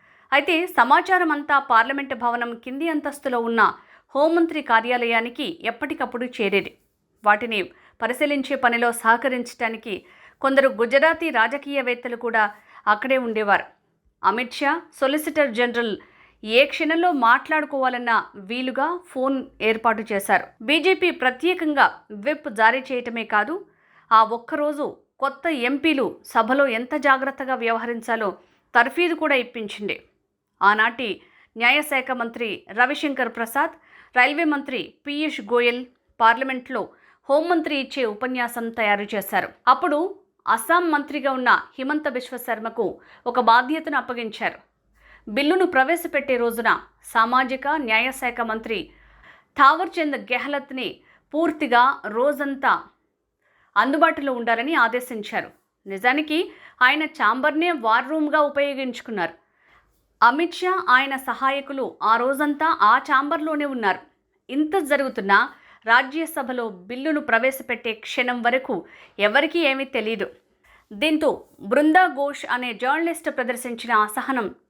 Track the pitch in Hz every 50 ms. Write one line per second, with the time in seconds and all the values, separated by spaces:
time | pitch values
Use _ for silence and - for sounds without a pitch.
0 | _ _ _ _ _ _ 269 277 285 349 339 320 359 370 - - - 247 294 370
1 | - 370 370 370 359 320 294 294 285 302 294 269 269 - 233 220 226 254 277 277
2 | 277 269 269 226 240 240 233 240 240 240 233 226 - 262 254 277 320 330 311 294
3 | - 294 285 285 - 269 247 240 233 226 233 226 233 254 - - _ _ - -
4 | _ _ - 269 294 320 339 349 330 330 320 302 269 - 233 226 226 240 247 247
5 | 233 233 233 226 226 247 240 - 277 240 - - - 226 226 - 302 277 311 -
6 | 262 220 - 233 254 247 247 - 214 196 202 196 - - - _ _ _ _ _
7 | _ _ _ _ - 208 214 208 240 226 220 202 175 - - _ _ _ _ -
8 | 233 226 247 254 302 285 285 277 262 - 285 262 269 269 233 233 240 240 233 240
9 | - 226 233 233 285 269 254 247 240 240 - - 240 226 226 220 - 226 190 190
10 | - _ _ _ - - _ _ - 262 269 277 269 262 214 202 233 226 254 277
11 | 302 320 330 320 339 320 247 226 220 233 269 285 277 277 285 277 247 247 240 240
12 | - 247 240 233 247 233 226 220 214 208 - - _ _ - - - 208 214 208
13 | - 262 269 262 247 233 220 220 214 202 190 170 - - _ _ _ _ _ _
14 | _ _ _ _ - 185 208 240 254 233 - - 285 277 311 339 - - _ -
15 | 277 269 285 311 302 330 - 311 285 240 214 233 247 240 233 240 233 220 190 -
16 | - _ _ _ _ _ _ _ - 214 226 247 294 285 - - 320 302 330 330
17 | 349 359 320 269 240 226 247 254 254 - 311 311 294 294 285 269 262 254 247 240
18 | 247 240 226 202 - - - 202 196 185 240 247 254 262 226 269 285 320 359 359
19 | 359 - - 269 262 269 277 262 - - - - 220 220 220 220 - 233 220 220
20 | 214 - 214 196 196 - 196 180 - - _ - 220 240 302 330 294 370 370 302
21 | 370 349 262 - 247 254 254 254 311 349 359 359 339 302 294 277 226 165 - -
22 | _ - 214 208 202 285 311 302 - 294 208 220 220 226 240 269 262 - 262 247
23 | 240 240 226 233 220 - 220 208 208 247 330 403 392 - _ _ _ _ _ _
24 | _ _ 226 220 220 202 233 233 233 - 311 294 196 - - 285 277 175 - -
25 | _ _ _ - 269 269 269 - - 339 311 262 233 247 285 269 311 320 302 269
26 | 226 160 - - - - - 233 226 214 262 277 277 262 220 226 247 247 302 294
27 | 294 285 269 262 269 269 269 - 269 262 262 233 233 226 226 226 226 233 240 233
28 | 226 - 226 226 214 190 185 - _ _ _ _ _ _ - 240 240 269 - 320
29 | 349 339 330 311 311 302 285 254 240 - - 233 214 202 - - 208 185 - -
30 | - _ _ _ _ _ _ _ _ _ _ _ 185 202 208 214 214 240 233 269
31 | 254 214 175 - - _ _ _ _ _ - 220 233 240 269 302 302 302 285 262
32 | 254 269 262 247 233 233 233 240 240 214 185 - - - 196 220 247 254 294 294
33 | - 285 269 269 247 226 226 233 226 226 - 277 311 330 - - _ _ - -
34 | - _ - 247 247 277 294 311 339 302 294 277 277 - 262 220 151 - - _
35 | _ 285 285 294 311 302 302 - 208 202 240 240 240 240 240 247 254 - _ _
36 | _ _ _ - 226 226 233 247 262 269 262 247 254 - 262 220 170 - - _
37 | _ _ _ _ _ - 277 302 320 349 359 330 320 - 302 277 262 269 - 285
38 | 254 214 208 208 254 254 254 254 240 233 240 247 233 226 226 233 220 208 208 202
39 | 208 202 226 202 208 - 214 185 - - - _ _ 247 254 254 359 320 294 294
40 | 349 403 - - _ _ _ _ - - 214 226 - - 330 349 349 330 302 294
41 | 277 - 269 294 247 277 262 262 254 240 196 - - - _ - 262 269 302 302
42 | 302 285 240 254 247 - 254 247 247 254 226 220 220 226 226 240 208 170 - -
43 | _ - - - - 247 240 254 240 226 226 240 247 254 311 320 311 311 302 262
44 | 233 - 247 240 233 214 - - 226 175 - - _ _ _ _ _ _ _ _
45 | _ - - _ _ 220 208 269 285 302 370 370 359 349 349 262 262 285 339 339
46 | - 339 302 285 269 269 254 233 240 233 214 226 220 214 170 - - - _ _
47 | - - - 233 220 233 247 254 262 233 262 - - 277 302 311 269 220 220 220
48 | 240 262 254 - 262 240 233 240 233 226 220 220 226 226 226 185 - - _ _
49 | _ _ _ _ - - - _ _ _ _ - 277 277 311 330 370 359 - 349
50 | 311 294 277 226 202 202 247 240 233 277 285 277 277 - 262 262 254 170 - -
51 | _ _ _ _ _ _ - 302 339 330 320 311 302 247 240 233 247 180 185 -
52 | - 208 208 226 254 294 294 262 294 277 277 269 269 240 180 156 - - _ _
53 | _ _ _ _ _ _ _ _ _ _ _ _ _ _ - 202 226 262 285 311
54 | 330 320 311 311 277 277 254 240 233 233 226 226 240 294 330 277 233 226 233 247
55 | 254 - 247 214 202 - 226 185 - - - _ _ _ _ _ _ 196 196 190
56 | 214 247 262 302 311 302 302 330 381 - - - - - _ - 247 254 285 311
57 | 311 302 - - 233 208 226 262 262 302 285 311 339 359 339 269 220 220 220 247
58 | 247 262 311 311 302 294 269 311 294 285 277 277 285 285 277 262 269 254 233 -
59 | - 247 220 190 170 165 - _ _ _ _ _ _ _ _ _ _ _ _ _
60 | _ _ _ _ 220 240 254 302 349 330 - - 359 359 381 370 - - 247 254
61 | 269 277 269 262 269 262 226 - 269 269 277 277 277 285 277 269 247 - - -
62 | - 208 226 233 240 262 277 262 302 294 285 294 311 320 - - - 208 233 262
63 | 262 302 277 269 285 294 285 294 302 320 311 294 294 285 262 240 214 190 180 -
64 | - _ _ _ _ _ _ _ _ - 247 285 311 302 339 392 302 262 285 277
65 | 277 262 - 240 196 196 196 208 247 285 - - _ - - _ _ 220 233 254
66 | 269 262 285 320 320 311 320 302 254 233 254 254 240 220 190 175 180 196 247 254
67 | 269 320 302 294 277 254 233 226 240 262 262 262 - - 240 226 - 226 220 220
68 | - - - 277 247 247 247 240 226 240 254 262 262 - 226 170 - - - -
69 | - - _ - 202 202 214 285 302 302 320 339 320 269 269 269 269 262 - 240
70 | 214 220 226 202 196 - - _ _ _ _ _ _ _ _ _ _ _ 214 202
71 | 269 320 311 302 320 262 185 - - _ _ - - 202 254 285 302 311 311 370
72 | 370 359 262 269 277 285 277 - - - 247 247 254 247 226 190 247 254 294 320
73 | 339 339 330 330 - 302 - 269 247 247 247 240 - 247 233 226 - 233 233 214
74 | 214 208 - 262 247 277 262 247 214 180 - - _